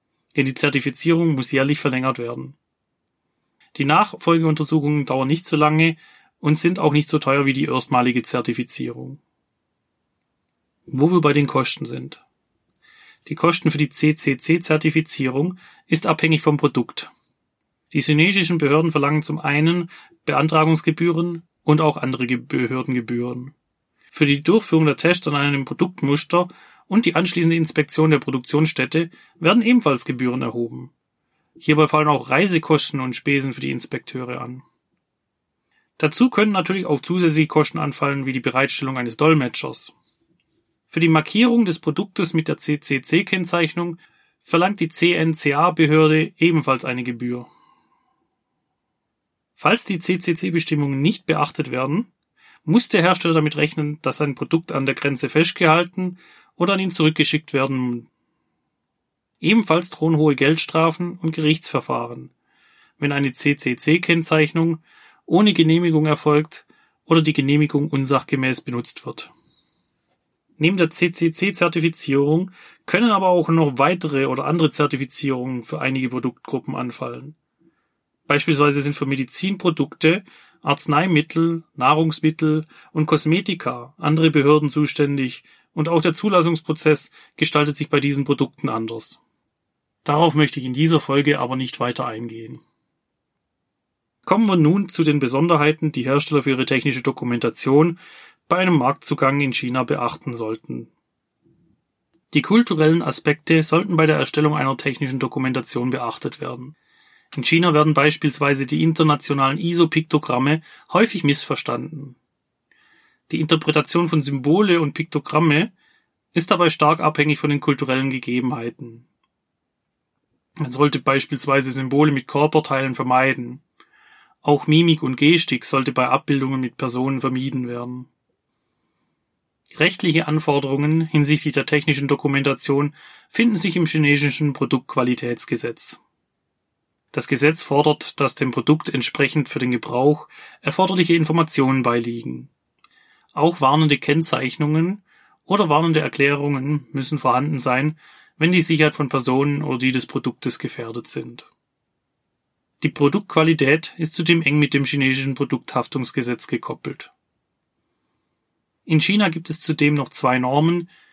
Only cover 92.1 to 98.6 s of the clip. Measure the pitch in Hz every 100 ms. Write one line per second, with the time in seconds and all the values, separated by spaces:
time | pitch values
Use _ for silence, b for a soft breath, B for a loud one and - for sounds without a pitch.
92.1 | 110 120 113 113 131 _ _ _ _ _
93.1 | _ _ _ _ _ _ _ _ _ _
94.1 | _ - 202 214 180 151 196 196 - 156
95.1 | 147 127 135 170 156 151 156 156 135 131
96.1 | 139 - 147 135 131 127 131 143 131 135
97.1 | - 123 120 117 - 135 139 165 170 B
98.1 | B B B - 175